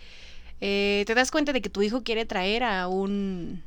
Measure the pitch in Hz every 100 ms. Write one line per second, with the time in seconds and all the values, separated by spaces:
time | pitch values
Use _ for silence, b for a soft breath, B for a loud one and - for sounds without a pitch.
0 | B B B B B - 196 202 202 202
1 | 208 226 262 311 294 214 190 196 208 247
2 | 220 220 226 196 190 226 247 185 180 190
3 | 196 202 196 180 165 175